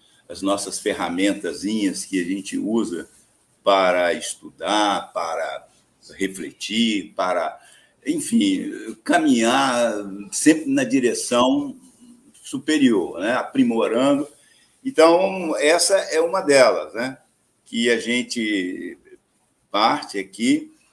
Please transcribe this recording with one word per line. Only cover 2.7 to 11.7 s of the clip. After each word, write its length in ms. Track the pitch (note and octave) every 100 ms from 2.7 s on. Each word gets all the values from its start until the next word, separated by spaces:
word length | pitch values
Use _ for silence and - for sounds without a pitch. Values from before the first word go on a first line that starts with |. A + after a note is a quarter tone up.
| A2+ F2+ E2+ E2 _ _ _ _ _
para 500 | G2+ F#2+ F#2 F2+ F2
estudar, 1000 | D#2+ - - - - E2 G#2+ G#2 F#2 E2+
para 520 | F2 E2 D#2+ D2+ C#2 - _ _ _ - -
refletir, 1000 | F#2+ F#2 D2 - - G#2+ A#2 G2+ G2+ -
para, 420 | F#2 F2+ D#2+ - - _ _ _ -
enfim, 880 | D#4+ - A#3 G3 F#3+ D4+ - A2 -
caminhar 920 | - F3 D#3 A#2+ A2+ C3+ C3+ A#2+ A#2 G#2 G2+ G2 G2+
sempre 360 | - D3 D#3+ C#3
na 180 | C#3
direção 920 | A#2+ C3+ A#2+ G2+ - A#2+ B2+ C#3+ C#3+